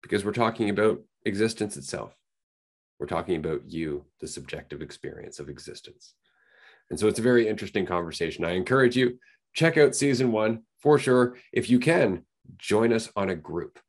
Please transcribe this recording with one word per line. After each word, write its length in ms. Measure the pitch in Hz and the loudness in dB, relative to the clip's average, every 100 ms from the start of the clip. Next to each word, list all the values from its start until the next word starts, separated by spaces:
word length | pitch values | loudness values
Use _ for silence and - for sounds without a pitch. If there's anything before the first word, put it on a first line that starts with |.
because 220 | - 101 | -2 -4
we're 80 | 101 | -2
talking 380 | 104 113 113 107 | 0 0 0 -2
about 300 | 101 110 - - _ | 2 2 0 -8 _
existence 520 | - 98 113 113 107 - | -6 0 -2 -2 -6 -6
itself. 400 | 67 78 53 _ _ _ _ _ _ _ _ _ | -12 -10 -12 _ _ _ _ _ _ _ _ _
We're 80 | 71 | -6
talking 300 | 85 82 85 | -6 -2 -4
about 340 | 80 76 65 | -2 -6 -6
you, 360 | 82 80 71 - _ | -8 -6 -8 -12 _
the 80 | 73 | -14
subjective 520 | - 69 76 73 73 | -14 -12 -14 -12 -14
experience 580 | 76 - - - 82 - | -14 -14 -14 -14 -18 -16
of 100 | 73 | -16
existence. 640 | 71 - - - - - _ _ _ _ _ - _ _ | -16 -18 -20 -20 -20 -20 _ _ _ _ _ -20 _ _
And 100 | 78 | 0
so 100 | 107 | 0
it's 100 | 101 | 2
a 40 | |
very 240 | 117 123 110 | 4 4 2
interesting 360 | 104 98 104 | -2 -4 -4
conversation. 600 | 87 90 85 - 82 78 | -2 -2 -4 -6 -6 -4
I 80 | 82 | -4
encourage 440 | 90 90 131 123 123 | -2 0 4 4 4
you, 220 | 123 123 _ _ _ | 0 -2 _ _ _
check 240 | - 165 156 | 0 2 6
out 200 | 143 135 | 4 4
season 360 | 143 127 131 | 0 2 2
one. 300 | 110 107 113 _ _ | 2 0 -2 _ _
For 160 | 147 147 | 4 4
sure, 360 | 139 127 123 - _ | 6 4 4 0 _
if 160 | 117 117 | -6 2
you 120 | 123 | 2
can, 440 | 131 170 120 90 _ _ - - | 4 2 2 -2 _ _ -20 -18
join 340 | - 104 117 | 0 2 4
us 180 | 113 110 - | 0 -2 -6
on 140 | 95 | -4
a 40 | |
group. 460 | 87 78 82 - - | -4 -6 -8 -10 -16